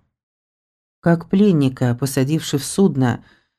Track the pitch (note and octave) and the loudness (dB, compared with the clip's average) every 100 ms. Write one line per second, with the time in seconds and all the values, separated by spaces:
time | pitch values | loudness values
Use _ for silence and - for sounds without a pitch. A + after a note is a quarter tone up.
0 | _ _ _ _ _ _ _ _ _ _ | _ _ _ _ _ _ _ _ _ _
1 | E3 E3+ - F#3+ G#3 D#3+ C#3 B2+ B2 A#2+ | 0 0 0 2 2 2 0 0 -2 -2
2 | C3+ C#3 C3 D#3 - C#3+ C#3 - G3 C3+ | -4 -2 -2 -2 -4 -6 -4 0 0 2
3 | B2+ G2+ - _ _ | 0 -2 -10 _ _